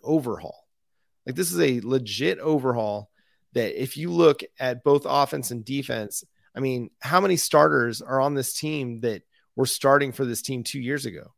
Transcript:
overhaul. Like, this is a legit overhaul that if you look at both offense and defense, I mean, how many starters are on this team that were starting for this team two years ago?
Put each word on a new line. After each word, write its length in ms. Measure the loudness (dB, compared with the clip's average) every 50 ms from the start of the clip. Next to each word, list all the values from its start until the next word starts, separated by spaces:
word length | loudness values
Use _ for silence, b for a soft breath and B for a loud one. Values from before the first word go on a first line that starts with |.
overhaul. 640 | -2 0 0 0 0 -2 -6 -6 -8 -14 -16 -18 _ _ _ _ _ _ _ _ _ _ _ _ _
Like, 100 | -8 -4
this 180 | -4 -4 -2
is 80 | 2 2
a 200 | 2 2 2 0
legit 580 | 0 0 0 0 0 -4 -4 -2 -2 -2 -2 -2
overhaul 720 | 0 0 0 2 0 0 -2 -2 -2 -4 -4 -6 -10 -14 _ _ _ _ _ _ _ _
that 280 | _ -2 -2 -2 -4 -6
if 160 | -6 -6 -6
you 140 | -8 -6 -2
look 320 | 2 6 6 6 6 4 -4 -14 _ -4
at 260 | -4 -4 -4 0 2
both 180 | 4 4 4 2
offense 440 | 2 2 2 2 2 0 -4 -6 -6
and 140 | -8 -8 -8
defense, 600 | -6 -6 -6 -4 -4 -6 -6 -6 -6 -10 -12 -12 _ _ _ _ _ _
I 60 | -4
mean, 300 | -4 -2 -2 -4 -6 -10 -14 _
how 200 | -4 2 2 4
many 160 | 4 4 2
starters 640 | 0 2 4 6 6 6 6 6 2 2 0 -2 -6
are 180 | -6 -2 0 2
on 140 | 2 2 0
this 200 | -2 -4 -4 -6
team 460 | -6 -6 -4 -4 -4 -6 -8 -6 -4
that 220 | -4 -4 -4 -4 -10 _ _ _ _ _ _
were 100 | -2 0
starting 460 | 0 0 2 6 6 6 6 4 0
for 120 | -2 -2 -2
this 180 | -2 -2 -4
team 220 | -4 -6 -6 -6 -6
two 160 | -6 -6 -6
years 260 | -4 -4 -4 -4 -4
ago? 260 | -8 -10 -12 -16 -20 _